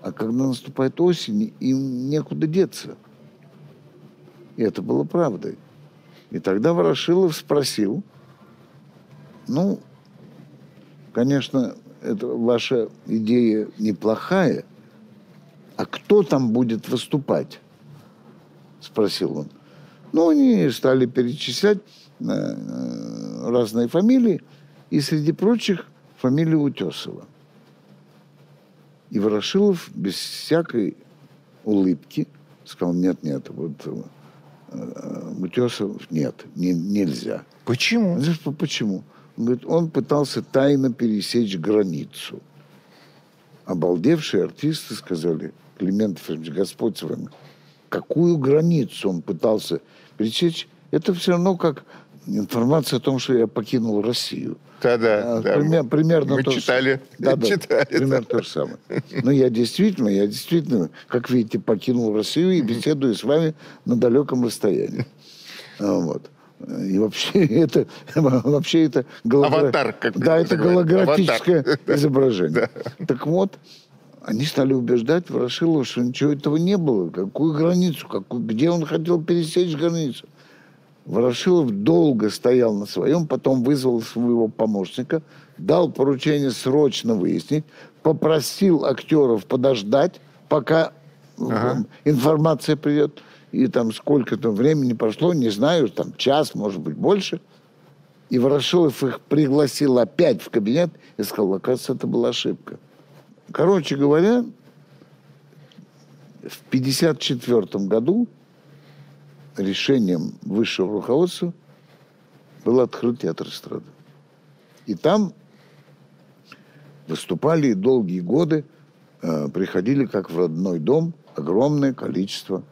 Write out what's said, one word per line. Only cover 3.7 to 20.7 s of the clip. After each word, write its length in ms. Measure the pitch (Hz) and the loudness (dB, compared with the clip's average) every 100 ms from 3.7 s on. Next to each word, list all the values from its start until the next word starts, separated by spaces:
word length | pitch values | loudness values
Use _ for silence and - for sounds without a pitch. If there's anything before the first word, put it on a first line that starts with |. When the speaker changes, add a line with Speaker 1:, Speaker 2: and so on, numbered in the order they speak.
| - - - - - - - - - | -20 -20 -20 -20 -20 -20 -20 -20 -4
Speaker 1:
И 60 | |
это 180 | 110 87 | -4 -4
было 220 | 101 127 | -4 -2
правдой. 560 | 151 170 165 92 - - - - - _ _ - _ | -2 0 -2 -2 -10 -14 -20 -20 -20 _ _ -20 _
И 80 | 92 | -8
тогда 340 | - 95 135 | -2 0 2
Ворошилов 640 | 170 170 147 - 175 185 | 2 2 0 0 2 2
спросил: 680 | 156 - 147 135 - 101 135 - - - - - - - - - - _ - - - - | -2 -2 -2 0 -2 -2 -2 -8 -20 -20 -20 -20 -20 -20 -20 -20 -20 _ -20 -20 -20 -6
"Ну, 320 | 127 196 185 - - _ - - - - - - - - - - | -2 -2 -2 -10 -20 _ -20 -20 -20 -20 -20 -20 -20 -20 -20 -10
конечно, 640 | - 123 139 123 139 113 - - - | -2 2 2 0 -2 -2 -6 -20 -14
это 280 | - 104 123 | -6 -6 -4
ваша 640 | 123 117 120 - 127 110 - - | -2 0 0 0 -2 -2 -6 -6
идея 600 | 110 107 123 117 107 104 - | -4 2 4 4 2 -2 -4
неплохая. 880 | 107 95 107 110 - 190 165 87 - - - - - - - - - - - - | -4 0 0 -2 0 2 2 0 -6 -20 -20 -20 -20 -20 -20 -20 -20 -20 -20 -10
А 80 | |
кто 380 | 95 - - 208 | -10 -10 2 4
там 280 | 196 147 123 | 4 2 2
будет 360 | 113 123 110 - | 0 0 -2 -4
выступать?" — 680 | 127 - 151 139 85 - - _ _ - - - - - - - - - - | -6 -4 -6 -2 -2 -2 -14 _ _ -20 -20 -20 -20 -20 -20 -20 -20 -20 -20
спросил 560 | - - 104 - 87 73 | -12 -2 -2 0 -4 -4
он. 100 | 73 - - - - - - | -10 -16 -20 -20 -20 -20 -4
"Ну, 160 | - 339 | 2 4
они 420 | 302 269 220 160 | 6 6 4 2